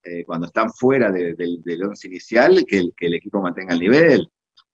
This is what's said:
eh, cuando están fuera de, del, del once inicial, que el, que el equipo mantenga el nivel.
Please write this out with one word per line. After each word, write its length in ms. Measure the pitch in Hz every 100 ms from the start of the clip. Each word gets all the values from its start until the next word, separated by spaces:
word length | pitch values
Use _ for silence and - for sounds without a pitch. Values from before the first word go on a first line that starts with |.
eh, 220 | 87 87 87
cuando 220 | 82 85
están 240 | - 113
fuera 400 | - 123 135 110
de, 240 | 92 87 82
del, 260 | 87 87
del 220 | 85 85
once 240 | 101 101 92
inicial, 580 | 90 - 113 147 185 -
que 120 | 98
el, 140 | 87 -
que 80 | 87
el 80 |
equipo 260 | 85 104 101
mantenga 340 | 92 85 92
el 60 | 85
nivel. 480 | 90 135 165 120 - _ _ _ _